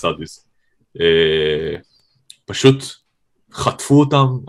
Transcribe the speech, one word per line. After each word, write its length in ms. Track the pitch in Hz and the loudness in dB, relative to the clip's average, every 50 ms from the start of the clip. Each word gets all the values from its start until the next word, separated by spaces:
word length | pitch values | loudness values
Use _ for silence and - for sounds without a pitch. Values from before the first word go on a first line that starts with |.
Studies, 400 | - 85 78 80 82 80 - - _ _ _ _ _ _ _ _ _ _ - - | -4 -4 -4 -6 -10 -16 -18 -20 _ _ _ _ _ _ _ _ _ _ -8 -2
אה, 760 | 85 82 82 82 82 80 78 80 76 78 76 76 80 80 85 85 - _ _ _ _ _ _ _ _ - - _ _ | 0 2 2 2 2 0 0 -2 -2 -2 -4 -4 -6 -8 -10 -12 -14 _ _ _ _ _ _ _ _ -20 -20 _ _
פשוט 380 | - 98 - - 135 135 135 - - - _ _ _ _ _ _ _ _ _ _ _ - | -12 -4 2 4 4 4 4 0 -14 -18 _ _ _ _ _ _ _ _ _ _ _ -10
חטפו 460 | - 131 123 - - - - 143 147 | -6 -6 -6 -6 -6 -2 2 4 4
אותם 260 | 147 139 151 139 135 131 127 127 135 | 4 4 2 2 2 2 -2 -6 -8